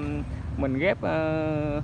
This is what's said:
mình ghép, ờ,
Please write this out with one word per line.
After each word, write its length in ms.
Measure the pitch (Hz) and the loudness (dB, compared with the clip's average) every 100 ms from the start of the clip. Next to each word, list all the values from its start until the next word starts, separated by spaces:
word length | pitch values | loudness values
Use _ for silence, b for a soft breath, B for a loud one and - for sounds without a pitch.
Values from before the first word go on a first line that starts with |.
| 147 147 143 B B - | 0 -4 -4 B B -2
mình 220 | 139 131 | 0 2
ghép, 240 | 170 220 | 2 2
ờ, 800 | 180 160 156 156 156 151 151 147 | 2 2 2 2 0 0 0 -2